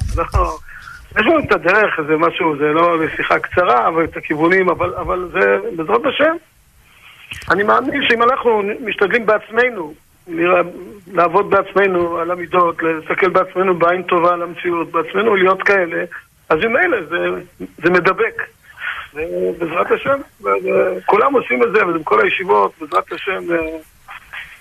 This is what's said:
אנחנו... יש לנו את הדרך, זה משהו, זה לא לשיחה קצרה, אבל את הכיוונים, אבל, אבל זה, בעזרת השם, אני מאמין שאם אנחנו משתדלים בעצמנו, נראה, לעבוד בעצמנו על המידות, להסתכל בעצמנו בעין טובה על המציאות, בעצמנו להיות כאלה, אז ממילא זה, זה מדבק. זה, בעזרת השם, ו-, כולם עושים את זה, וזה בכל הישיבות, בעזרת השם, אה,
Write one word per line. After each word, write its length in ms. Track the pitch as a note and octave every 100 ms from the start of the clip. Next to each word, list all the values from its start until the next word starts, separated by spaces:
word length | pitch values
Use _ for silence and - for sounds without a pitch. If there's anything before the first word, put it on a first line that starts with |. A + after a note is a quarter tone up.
| - E3
אנחנו... 280 | E3 F#3 E3+ D#3+ - - - - -
יש 140 | G3+ A3+
לנו 140 | D#4+
את 120 | G#3
הדרך, 480 | G#3+ E3+ G#3 G3 - D3
זה 100 | D#3
משהו, 400 | E3+ E3+ E3+ C#3
זה 80 | D3+
לא 340 | D#3 E3+ D#3+
לשיחה 400 | D#3 - - E3
קצרה, 480 | - F#3 F3+ A#3+ F#3+
אבל 160 | E3
את 140 | D#3+ E3
הכיוונים, 520 | - D3+ E3 F#3+ F3+
אבל, 240 | D3 F3 -
אבל 340 | E3 F3+ F3
זה, 240 | F3+ G3 G3 A3 F3
בעזרת 300 | D#3 A3+ C4
השם, 300 | - D#4 E4+ _ _ _ _ _ - - - - - -
אני 120 | F#3+
מאמין 380 | G#3+ A3+ C4 C#4+ -
שאם 160 | A#3
אנחנו 380 | B3+ C4+ A#3+ G#3+ G3 A3 A3
משתדלים 400 | - F#3+ A#3+ A3
בעצמנו, 680 | G#3 - A3 B3 G#3+ D3+ D#3 _ _ F3+
נראה, 340 | E3 F3 F3 F3 F3+ G3 - F#3
לעבוד 360 | F3+ F3 F3+ F3+
בעצמנו 680 | G3 F#3+ F#3+ G3 F3+ E3+ E3+
על 140 | E3+
המידות, 520 | F3+ E3 F3+ E3+ D#3+
להסתכל 460 | E3 D#3+ D#3 F3 F#3
בעצמנו 500 | F#3 F#3 F#3 F#3+ E3+
בעין 240 | E3+ F3+
טובה 300 | F3+ F3 E3+
על 80 | F3
המציאות, 500 | F3 E3+ F3+ E3+ D#3
בעצמנו 440 | E3 D#3+ F#3+ A3+ G3
להיות 280 | F#3 F#3
כאלה, 420 | G3 G3 E3 E3+ F3 - - _ -
אז 100 | D#3
ממילא 380 | A3+ C4 F4+ A#3 D3+
זה, 80 | F3 F3 F3+ - - F3+ -
זה 60 | F3+
מדבק. 540 | F3+ F#3+ F#3+ A3 - - _ - - - - -
זה, 80 | D3 E3+ F3+ F#3 F3+
בעזרת 320 | E3 F3 -
השם, 280 | A3 C4+ C#4 - _
ו-, 80 | G3+ G3 F#3+ F#3+ F#3 F3+ -
כולם 280 | G3+ C#4
עושים 300 | B3+ - B3
את 40 | A#3 G#3
זה, 120 | F#3
וזה 120 | E3
בכל 220 | - G#3+
הישיבות, 500 | F#3+ - F#3 G#3 F#3+ -
בעזרת 300 | D3+ F3+ -
השם, 400 | E3 G3 F#3 F3
אה, 260 | E3 D#3+ D#3+ D#3 _ - - - - - -